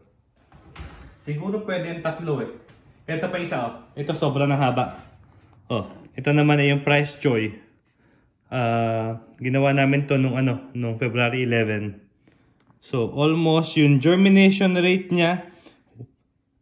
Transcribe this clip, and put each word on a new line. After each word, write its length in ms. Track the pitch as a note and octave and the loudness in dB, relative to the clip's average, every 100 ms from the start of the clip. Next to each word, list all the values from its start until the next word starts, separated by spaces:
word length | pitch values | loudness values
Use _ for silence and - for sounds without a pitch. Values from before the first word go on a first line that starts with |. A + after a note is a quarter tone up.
| _ _ _ _ _ - - - - - - - D3 | _ _ _ _ _ -20 -20 -18 -18 -18 -20 -18 -10
Siguro 360 | D3 G3 G#3 F#3+ | -8 -6 -6 -4
pwede 240 | F3+ E3 | -6 -6
yung 120 | E3 | -6
tatlo 360 | D#3+ D#3+ D#3 C3 | -8 -6 -6 -6
eh. 120 | A2 - - - _ _ - | -6 -12 -20 -20 _ _ -8
Ito 200 | D#3+ F#3 | -6 -6
pa 120 | F3+ | -6
isa, 180 | E3+ C#3 A#2 | -6 -6 -6
oh. 60 | - - C#3+ | -10 -18 -10
Ito 200 | C#3+ D#3 | -6 -4
sobra 320 | D3 C#3 C#3 | -2 0 0
na 80 | C#3 | 0
haba. 440 | B2+ A#2+ B2+ - - - - _ _ _ - | 0 0 -4 -8 -20 -20 -20 _ _ _ -6
Oh, 200 | A#2 F#2+ - - - | -6 -6 -14 -16 -6
ito 160 | C#3 | 0
naman 320 | D3 D3 D3 | 2 4 4
ay 80 | C#3+ | 2
yung 120 | C#3+ | 2
Price 360 | C#3+ D3 C#3+ - | 2 0 0 -2
Choy. 360 | C#3+ A2+ A2 - - _ _ _ _ _ _ _ - | 0 0 -2 -8 -20 _ _ _ _ _ _ _ -10
Ah, 720 | B2+ A#2 A#2 A2+ A2+ A2+ A2+ - - | -4 -2 0 -2 -2 -6 -8 -14 -10
ginawa 320 | B2+ C3+ C#3 C#3 | -4 0 2 2
namin 320 | C3+ C#3 C#3+ | 2 0 0
to 120 | C#3 | 0
nung 200 | C3 B2+ | 0 0
ano, 320 | C3 A#2 - B2 | -2 -2 -8 -6
nung 200 | A#2 A2+ | -6 -4
February 480 | B2 A#2+ A#2+ B2+ | -4 0 -2 -2
eleven. 600 | B2 A#2 G#2+ G#2+ G#2 F#2+ _ _ _ _ _ _ _ _ | 0 0 0 -2 -6 -10 _ _ _ _ _ _ _ _
So, 280 | - B2+ A2+ | -6 -4 -2
almost 640 | C3+ D3+ E3 D#3+ D#3+ D#3+ D#3+ | 0 0 2 2 2 0 2
yung 200 | D3 C#3 | 4 6
germination 720 | D3+ F#3 G3 G3 F#3+ F#3+ F#3+ F3+ | 4 6 6 8 6 4 2 2
rate 320 | F3+ F#3 F#3 | 2 0 0
niya. 360 | F3 E3+ F#3 - - - _ _ A#2 - _ _ _ _ _ | 0 2 0 -6 -20 -20 _ _ -20 -20 _ _ _ _ _